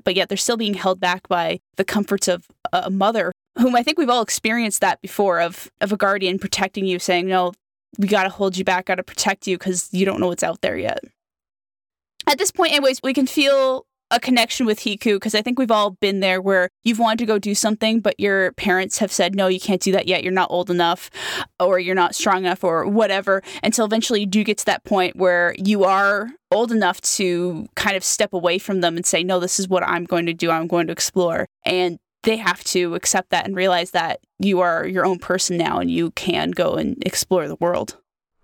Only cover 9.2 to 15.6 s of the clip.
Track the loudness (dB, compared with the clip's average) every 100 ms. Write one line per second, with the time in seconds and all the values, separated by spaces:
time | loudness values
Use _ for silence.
9.2 | -2 -2 -4 -4 -2 -4 -4 0 0 2
10.2 | -2 0 -4 -2 -4 -4 -4 -6 -10 _
11.2 | _ _ _ _ _ _ _ _ _ -8
12.2 | -2 0 -2 0 2 4 2 2 -2 0
13.2 | 0 2 4 4 2 0 -8 _ -2 -2
14.2 | 2 2 2 0 0 0 -2 -2 0 0
15.2 | 0 -2 -2 -2